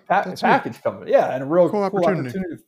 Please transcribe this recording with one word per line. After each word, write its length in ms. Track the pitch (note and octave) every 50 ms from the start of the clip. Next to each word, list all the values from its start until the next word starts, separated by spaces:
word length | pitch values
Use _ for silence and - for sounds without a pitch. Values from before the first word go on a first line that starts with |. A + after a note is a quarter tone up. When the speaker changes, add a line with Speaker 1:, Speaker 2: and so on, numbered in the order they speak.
| _ -
Speaker 1:
pa-, 140 | F3+ G3 -
Speaker 2:
that's 180 | F#3 F#3 -
Speaker 1:
package 320 | A3 F#3+ B3 C4+ - B2 A#2
Speaker 2:
neat. 80 | -
Speaker 1:
coming. 280 | - A#2 G2+ F#2+ - E3+
Yeah, 220 | B3 C4 E3 C3
and 120 | B2+ C3 C3+
a 20 |
real 240 | C3+ D#3+ F3+ F3 E3
Speaker 2:
Cool 180 | G#3 G#3 G3+ F#3+
Speaker 1:
cool 80 | G3 G3
Speaker 2:
opportunity. 300 | E3+ E3 F#3+ D#3 C#3+ B2
Speaker 1:
opportunity 340 | B2+ F#3+ F#3+ E3+ C#3 - _